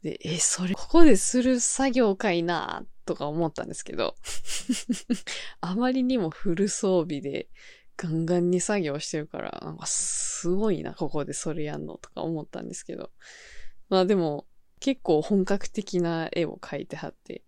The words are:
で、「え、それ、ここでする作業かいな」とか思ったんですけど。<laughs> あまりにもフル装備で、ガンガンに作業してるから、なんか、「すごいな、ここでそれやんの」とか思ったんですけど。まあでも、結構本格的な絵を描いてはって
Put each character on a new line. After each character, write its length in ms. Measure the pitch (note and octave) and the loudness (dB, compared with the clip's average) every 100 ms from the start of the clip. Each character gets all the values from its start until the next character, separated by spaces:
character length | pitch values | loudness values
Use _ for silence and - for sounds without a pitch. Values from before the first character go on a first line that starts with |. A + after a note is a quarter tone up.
で、 160 | E3 - | -8 -8
「え、 140 | - E3+ | -6 -2
そ 280 | - - F3+ | -2 -2 -4
れ、 80 | |
こ 140 | G3+ - | -4 4
こ 160 | E4 | 12
で 120 | D#4+ G3 | 12 12
す 260 | - B3 | 6 2
る 180 | B3+ B3 | 4 2
作 320 | - - C4+ | 0 0 2
業 240 | B3 A3 F#3+ | 4 2 2
か 160 | A3 | 0
い 100 | F3 | 2
な」 420 | E3+ E3 - - - - - | 0 -2 -4 -6 -10 -12 -8
と 80 | |
か 140 | E3 C#3+ | -4 -4
思 180 | D#3 E3 | -2 -2
っ 60 | |
た 120 | - | -4
ん 40 | - | -10
で 60 | |
す 100 | - | -10
け 120 | - - | -10 -4
ど。 200 | F#2 - - - - - - B3 - | -4 -6 -4 -4 -2 -4 -4 -6 -4
<laughs> 720 | A3+ - A#3+ - - - - | -8 -4 -6 -6 -10 -12 -10
あ 140 | F3 | -6
ま 160 | F#3 B3+ | -2 -2
り 120 | C4 | 0
に 160 | B3+ B3+ | 0 0
も 120 | E3+ | -2
フ 240 | - G3 | -2 -2
ル 140 | E3 G3 | 0 -2
装 340 | - G3+ F#3 | 0 0 0
備 180 | E3 C#3 | 0 -4
で、 280 | C#3 - - - - - - - | -6 -8 -10 -16 -20 -20 -20 -10
ガ 120 | E3+ | -4
ン 180 | D#3+ E3 | -2 0
ガ 120 | F3 | 2
ン 120 | F3 | 2
に 100 | F3+ | 0
作 200 | F3 G#3 | 0 -2
業 180 | D#3 C#3+ | 0 -4
し 120 | - | -6
て 80 | D#3 | -6
る 80 | D3+ | -6
か 120 | - | -8
ら、 220 | - - | -10 -10
な 80 | D#3 | -12
ん 60 | D#3+ | -10
か、 60 | - | -6
「す 600 | - - - - - E3+ | -4 -4 -4 -4 -4 0
ご 240 | F#3 A3 | 2 2
い 100 | D#3+ | 0
な、 120 | D#3+ | -4
こ 140 | - D3 | -4 -2
こ 160 | D3+ | -2
で 80 | C#3+ | -4
そ 220 | C#3+ - | -6 -6
れ 100 | D#3 | -4
や 140 | D3+ D3 | -6 -6
ん 80 | D3+ | -10
の」 120 | D#3+ | -14
と 80 | - | -14
か 120 | - | -8
思 200 | E3 E3 | -6 -6
っ 40 | - | -8
た 160 | - | -12
ん 60 | - | -10
で 60 | |
す 100 | - | -12
け 120 | - F3 | -12 -12
ど。 140 | - - - - - - - - - | -12 -16 -20 -20 -16 -10 -10 -10 0
ま 120 | F#3+ | 2
あ 60 | F#3 | 4
で 100 | G3+ | 2
も、 300 | D#3+ D3 - - - - | 2 -4 -10 -20 -20 -6
結 220 | - C4 | -2 -2
構 200 | - D#3 | 2 2
本 220 | - G3+ | 4 0
格 260 | F#3+ G3+ - | 2 0 -2
的 300 | - - F3+ | -6 -4 -2
な 280 | E3+ E3 D#3+ | 0 -2 -4
絵 120 | - | -4
を 140 | E3 - | -4 -6
描 200 | - C#3+ | -10 -10
い 60 | - | -10
て 100 | C#3+ | -10
は 120 | D#3 | -10
っ 60 | |
て 280 | - - - | -14 -16 -16